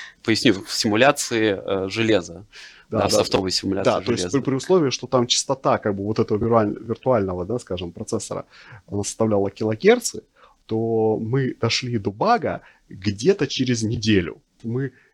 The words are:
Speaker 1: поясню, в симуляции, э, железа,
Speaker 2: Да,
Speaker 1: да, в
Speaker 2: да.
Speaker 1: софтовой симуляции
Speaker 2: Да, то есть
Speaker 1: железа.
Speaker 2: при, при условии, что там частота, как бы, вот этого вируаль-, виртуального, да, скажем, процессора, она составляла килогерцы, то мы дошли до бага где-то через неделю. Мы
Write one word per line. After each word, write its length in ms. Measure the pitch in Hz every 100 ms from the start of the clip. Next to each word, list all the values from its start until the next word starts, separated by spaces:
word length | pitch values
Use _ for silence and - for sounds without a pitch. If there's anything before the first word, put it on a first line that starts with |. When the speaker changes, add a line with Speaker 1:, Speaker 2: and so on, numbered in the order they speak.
| - -
Speaker 1:
поясню, 300 | - 107 127
в 180 | 95 -
симуляции, 840 | - 113 104 135 139 - 117 110 98 - 98 95
э, 20 |
железа, 540 | 104 113 104 87 85 107 - - - _
Speaker 2:
Да, 80 | 107
Speaker 1:
да, 80 | 101
в 20 |
Speaker 2:
да. 60 | 104
Speaker 1:
софтовой 320 | 104 - 95
симуляции 400 | - 101 95 98
Speaker 2:
Да, 100 | 95
то 120 | 92
есть 100 | 113
Speaker 1:
железа. 160 | 90 139
Speaker 2:
при, 60 |
при 100 | 127
условии, 360 | 131 - 185 139
что 160 | - 127
там 200 | 127 120
частота, 520 | - - 135 143 110
как 160 | 110
бы, 100 | 98
вот 140 | 101 110
этого 200 | 110 104
вируаль-, 400 | 117 117 104 -
виртуального, 640 | 117 110 135 123 95 90
да, 140 | 90 120
скажем, 340 | - 90 87
процессора, 520 | - 113 107 - 92 - - - 113 _
она 160 | 101
составляла 480 | 101 - 110 104 101
килогерцы, 720 | - 110 110 190 240 - - - _ - _ -
то 520 | 113 113 113 110 110
мы 340 | 110 135 131 -
дошли 380 | 117 - 127 120
до 120 | 101
бага 500 | 104 190 240 104 90 - _ _
где-то 580 | - 101 101 139 - 143
через 360 | - 123 117
неделю. 580 | 110 120 107 101 85 - _ _
Мы 300 | 117 123 135 - _